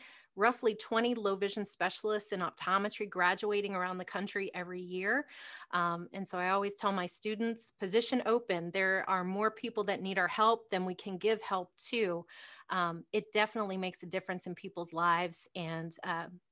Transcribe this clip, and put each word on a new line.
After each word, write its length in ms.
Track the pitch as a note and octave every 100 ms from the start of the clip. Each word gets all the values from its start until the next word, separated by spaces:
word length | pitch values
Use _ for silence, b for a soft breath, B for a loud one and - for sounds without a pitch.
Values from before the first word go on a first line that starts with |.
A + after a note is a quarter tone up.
| B B B -
roughly 400 | A3+ B3 A#3+ G#3+
twenty 400 | - A3+ A#3+ A#3
low 200 | G3+ G3
vision 300 | G3 G#3 G3+
specialists 640 | - F3 - G#3+ G#3+ -
in 100 | F#3+
optometry 680 | F3 - - F#3+ G#3+ - G#3
graduating 640 | F#3+ F3+ F#3+ G#3+ G#3 G3+ F#3+
around 220 | F3+ F#3
the 80 | F3+
country 460 | G3+ G3+ G3+ F#3+
every 280 | F3 F3+ F3+
year. 460 | F3+ F3+ G3 B3+ D4 B B B B
Um, 380 | F3 F3 E3+ F3
and 140 | G3 F#3
so 100 | F3+
I 120 | F3+
always 260 | G3 G3+ G3+
tell 160 | G#3
my 140 | G3 F3+
students, 640 | - G#3+ G#3+ A#3 A3+ - -
"Position 420 | F#3+ A3 A#3 B3+ G#3+
open." 460 | A#3 A#3 F3 E3+
There 340 | F#3+ F#3+ F#3+ -
are 160 | F#3+
more 280 | F3+ F#3+ A3
people 320 | A3 A#3 A3+ G3+
that 160 | F3+
need 160 | F#3+ F#3+
our 100 | F3+
help 420 | - A3 A3+ -
than 160 | F#3 F#3
we 100 | F3
can 220 | G3+ F3+
give 240 | G#3 G#3+
help 340 | - F#3+ F3+ - -
to. 360 | A#3 G3 E3+ E3+ B B B B
Um, 340 | F#3 E3+ E3+ -
it 180 | G#3 G#3
definitely 460 | G#3+ G#3+ A#3 G3+ F#3+
makes 260 | F#3 -
a 20 | F3
difference 400 | F#3 - F3+ F#3+
in 100 | E3+
people's 380 | F#3+ E3+ E3+
lives. 540 | E3 F3 E3+ F3+ - - F3+
And, 400 | E3 E3 E3 -
uh, 240 | F#3 E3 E3+ F3+ _